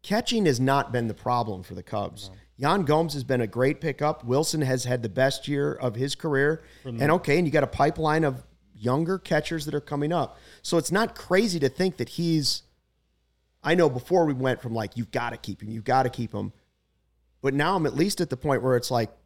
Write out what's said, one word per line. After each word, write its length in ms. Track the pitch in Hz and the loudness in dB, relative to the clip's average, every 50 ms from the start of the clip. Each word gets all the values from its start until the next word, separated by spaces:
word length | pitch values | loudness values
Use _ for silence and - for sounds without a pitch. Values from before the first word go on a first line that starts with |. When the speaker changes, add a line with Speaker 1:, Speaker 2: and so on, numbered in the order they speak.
Speaker 1:
Catching 440 | - - 196 226 240 - 247 226 202 | -4 -2 -2 -2 0 0 0 4 4
has 120 | 160 131 117 | 4 4 4
not 320 | 131 135 135 139 - - | 2 2 2 2 2 0
been 160 | 120 123 117 | -2 -2 -2
the 80 | 110 107 | -2 -6
problem 480 | - - 120 123 120 120 113 - - | -6 -4 -2 0 0 -2 -4 -6 -8
for 120 | 95 - 90 | -10 -12 -14
the 60 | 90 90 | -14 -12
Cubs. 460 | - - 101 101 87 - - 101 95 | -6 -6 -6 -6 -6 -8 -14 -16 -16
Speaker 2:
No. 40 | 92 - - _ _ | -18 -20 -20 _ _
Speaker 1:
Yan 280 | - 127 147 175 202 170 | -2 0 0 2 2 2
Gomes 300 | 131 151 156 170 160 147 | 2 2 2 2 0 -4
has 80 | 143 123 | -6 -4
been 160 | 127 131 123 | -2 0 0
a 60 | 117 | 0
great 340 | 104 - 117 127 135 156 - | -2 0 0 0 0 0 -2
pickup. 440 | 160 160 139 - 151 151 151 - - | -6 -6 -4 -2 -2 -2 -2 -4 -4
Wilson 360 | 117 127 139 - - - 156 | 0 0 0 0 0 0 -2
has 220 | 147 131 131 127 120 | 0 0 0 -2 0
had 180 | 120 123 120 | -2 -2 -2
the 60 | 113 107 | -2 -4
best 380 | 90 127 131 139 135 - - | 0 2 2 2 2 -2 -6
year 260 | 139 143 139 143 147 | -4 -2 -2 -2 -2
of 220 | - - 131 123 104 | -4 -4 -4 -4 -2
his 200 | 120 135 139 135 | -2 -4 -4 -4
career. 460 | - - 165 143 135 139 147 160 160 - - - - | -6 -4 -2 0 2 2 2 0 -2 -8 -20 -20 -16
Speaker 2:
From 180 | - 135 117 113 | -14 -10 -4 0
Speaker 1:
And 100 | 135 147 | 2 2
okay, 260 | 160 165 - - 143 170 | 2 2 2 2 2 2
and 80 | 180 | 2
you 60 | 147 | 2
got 100 | 131 151 | 2 2
a 60 | 139 131 | 0 0
pipeline 560 | - - 143 151 160 160 160 151 151 160 160 | 2 2 2 2 2 0 0 2 2 2 2
of 180 | 143 131 127 - - _ _ _ _ _ | 0 -2 -4 -14 -20 _ _ _ _ _
younger 420 | 110 104 120 127 147 165 170 190 180 | -4 -2 0 0 0 0 -2 -4 -6
catchers 460 | - - 165 151 156 - 170 160 143 | -2 0 0 0 0 -2 -6 -6 -6
that 100 | 151 147 | -4 -6
are 60 | 147 | -6
coming 320 | - - 147 143 147 151 | -4 -4 -4 -2 -2 0
up. 240 | 175 170 131 - - - - - - - | 0 0 -2 -2 -6 -20 -20 -20 -20 -12
So 160 | - - 180 | -4 0 0
it's 160 | 165 165 - | 2 2 2
not 220 | 170 202 233 226 - | 2 2 0 0 -4
crazy 440 | - - - 180 190 233 214 175 165 | -12 -4 2 4 4 4 4 2 2
to 80 | 139 131 | 0 0
think 260 | - - 185 190 185 | 2 2 0 0 0
that 140 | - 165 - | -2 -8 -6
he's, 540 | - - 170 170 160 156 139 120 - - _ _ _ _ _ _ _ _ _ _ _ _ _ _ _ _ _ _ _ _ | -4 -2 0 2 2 2 2 0 -2 -2 _ _ _ _ _ _ _ _ _ _ _ _ _ _ _ _ _ _ _ _
I 120 | - 143 170 | 0 2 4
know 140 | 185 170 147 | 6 4 4
before 380 | 127 123 - - 175 185 165 | 2 -2 -2 2 2 4 4
we 80 | 151 139 | 2 0
went 260 | 127 131 131 123 - | 0 0 0 0 -2
from, 140 | - 120 113 | -4 -6 -6
like, 220 | 113 110 98 - | -4 -6 -6 -6
"You've 140 | 117 117 - | -8 -8 -4
gotta 260 | - 123 120 117 117 110 | -4 -4 -4 -4 -8 -10
keep 240 | - 107 92 - | -10 -12 -10 -10
him, 80 | 107 107 | -10 -10
you've 140 | 110 110 104 | -10 -6 0
gotta 260 | 127 123 131 131 123 | 2 4 4 4 2
keep 240 | - - 117 107 - | -2 -4 -8 -6 -6
him." 180 | 104 101 98 - _ _ _ _ _ _ _ _ _ _ _ _ _ _ _ _ _ | -6 -6 -8 -10 _ _ _ _ _ _ _ _ _ _ _ _ _ _ _ _ _
But 140 | - 139 135 | -2 0 2
now 220 | 143 147 170 196 | 2 2 2 2
I'm 100 | 185 156 | 2 0
at 80 | 135 - | 0 2
least 260 | 139 170 202 - - | 2 0 0 2 -2
at 80 | 175 151 | -4 -4
the 60 | 135 | -4
point 260 | 123 - 139 135 113 | -6 -2 0 0 2
where 140 | 120 131 127 | 2 2 2
it's 140 | 120 - - | 2 2 0
like 200 | 131 120 110 - - _ _ | 0 0 0 -2 -6 _ _